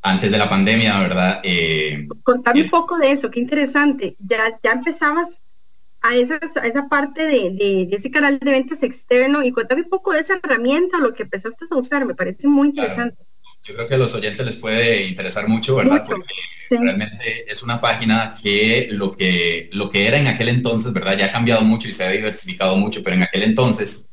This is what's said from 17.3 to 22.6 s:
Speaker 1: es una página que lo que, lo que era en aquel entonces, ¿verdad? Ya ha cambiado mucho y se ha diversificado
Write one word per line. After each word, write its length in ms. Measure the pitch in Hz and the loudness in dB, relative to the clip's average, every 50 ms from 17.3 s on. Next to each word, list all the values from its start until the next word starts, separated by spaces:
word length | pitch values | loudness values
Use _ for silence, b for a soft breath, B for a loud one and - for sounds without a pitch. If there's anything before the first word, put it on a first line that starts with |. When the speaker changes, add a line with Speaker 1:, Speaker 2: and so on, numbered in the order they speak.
| 113 117 - | -4 -4 -6
Speaker 1:
es 160 | - 104 - | -8 -8 -8
una 180 | 120 120 117 117 | -4 -4 -4 0
página 540 | - 120 110 110 117 110 110 113 113 107 - - | 0 0 0 0 2 2 2 2 0 -2 -6 -6
que 460 | - 104 101 104 107 110 113 - - - | -2 0 2 4 4 4 4 2 0 -2
lo 220 | 107 101 101 95 | -4 -4 -4 -4
que, 580 | - - 95 92 90 87 87 85 85 85 85 - | -2 0 0 0 2 2 2 0 0 -2 -6 -6
lo 160 | 98 101 101 95 | -6 -4 -4 -2
que 200 | - 101 101 113 | 0 2 2 4
era 100 | 131 147 | 4 4
en 80 | 143 | 2
aquel 220 | 127 - - 113 120 | 2 2 0 0 0
entonces, 440 | 120 123 123 120 117 110 110 117 | 0 0 0 0 0 0 -2 -2
¿verdad? 240 | 104 92 90 95 98 | -4 -4 -2 -2 0
Ya 100 | 98 98 | 0 0
ha 60 | - | 0
cambiado 300 | - 117 117 117 117 110 | 0 0 2 2 4 4
mucho 260 | 110 110 113 110 - 110 | 4 4 4 2 0 -6
y 40 | |
se 100 | 98 - | -4 -4
ha 80 | 92 92 | -2 -2
diversificado 640 | 98 107 110 107 104 - - 92 92 - | 0 -2 -2 -4 -6 -6 -10 -12 -6 -2